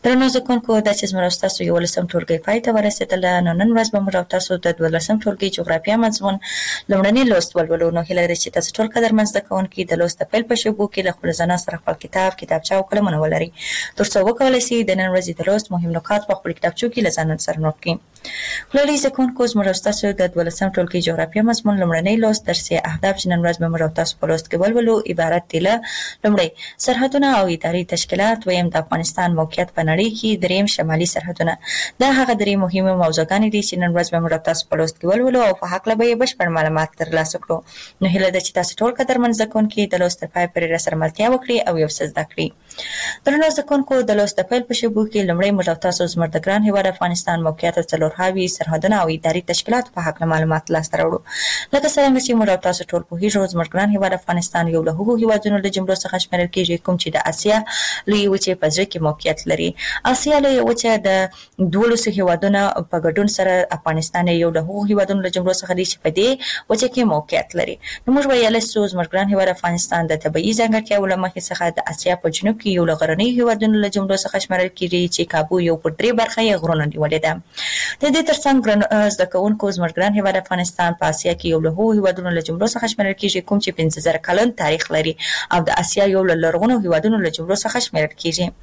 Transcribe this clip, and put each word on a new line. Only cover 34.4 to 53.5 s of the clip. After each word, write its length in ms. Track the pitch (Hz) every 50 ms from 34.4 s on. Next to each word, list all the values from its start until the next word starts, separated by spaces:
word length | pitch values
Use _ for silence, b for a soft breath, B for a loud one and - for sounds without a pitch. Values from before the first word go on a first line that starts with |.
| - 165
تاسو 200 | 165 - - _
په 120 | - 151 165
لوست 120 | 160 - -
کې 60 | -
ولولو 420 | 175 196 233 247 262 247 254 233
او 60 | 202 - - -
په 100 | 180 180
هکله 220 | 190 - 220 226
به 100 | 220 233 240
یې 60 | 233 233
بشپړ 260 | 254 262 - - 180 175 165 160
معلومات 300 | 156 156 156 156 160 156 - - 165
ترلاسه 400 | 160 160 160 160 160 - 175 -
کړو. 140 | - 165 160 - B B B B B B _
نو 120 | 190 185 175
هیله 160 | 196 185 185
ده 100 | 180 185 180
چې 60 | - - 185
تاسو 120 | 175 - - - 214
ټول 80 | 240 247 -
قدرمن 360 | 254 254 254 240 240 240 226 214
زده 100 | 220 220 -
کوونکي 340 | 220 220 214 - 214 208 208 190
د 100 | 180 180
لوست 180 | 180 180 - -
تر 80 | 151 -
پای 100 | 175 175 175 _
پورې 140 | 175 170 160 165
راسره 200 | 165 - - 160 160 160
ملتیا 280 | 160 160 - 208 240 254
وکړئ 240 | 254 254 - 240 220 - -
او 80 | 170 160 156
یو 60 | 151 -
څه 160 | - - 151 -
زده 140 | 156 156 -
کړئ. 160 | - - 160 160 - _ B B B B B B B B B B B B B
درنو 240 | 277 277 302 320 311
زده 140 | - 294 285 294
کوونکو، 320 | 294 277 269 - 269 254 247 -
د 20 | 214 208
لوست 180 | 208 202 - -
د 80 | 185 - 240
پیل 100 | 247 240 -
په 40 | 240 -
شېبو 220 | 233 233 202 214 214 214
کې 80 | 214 208 196 180
لومړی 220 | 170 170 196 202 202
موږ 100 | 190 180 175 165
او 40 | 160 -
تاسو 200 | 180 180 - 180 165 -
زموږ 160 | 170 170 160 -
د 0 | 160 -
ګران 160 | 190 196 208 214 214
هیواد 160 | 196 196 190 190 185
افغانستان 500 | - 180 175 175 175 - 180 170 165 165 160
موقعیت، 300 | 156 - - 170 165 170 165 -
څلور 200 | - 160 156 156 - -
هاوی، 260 | 185 185 185 190 180 180 -
سرحدونه 420 | - 165 160 160 156 156 190 214 202
او 80 | 175 160 160
اداري 260 | 160 - 165 160 180 180 -
تشکیلاتو 440 | 175 - - - 233 247 247 - _
په 60 | 180 165
هکله 220 | 160 156 - 165 165
معلومات 400 | 160 160 160 160 156 160 - - 165
لاسته 220 | 156 156 - - -
راوړو. 200 | 160 165 175 - B B B B B B B B B B -
لکه 140 | 277 277 302 294
څرنګه 260 | 294 277 277 262 254 254
چې 60 | - 240 226
موږ 100 | 214 202 185
او 60 | 185 -
تاسو 200 | 180 180 - 180 -
ټول 120 | - 170 175 _
پوهیږو، 420 | 175 170 190 214 208 208 190 180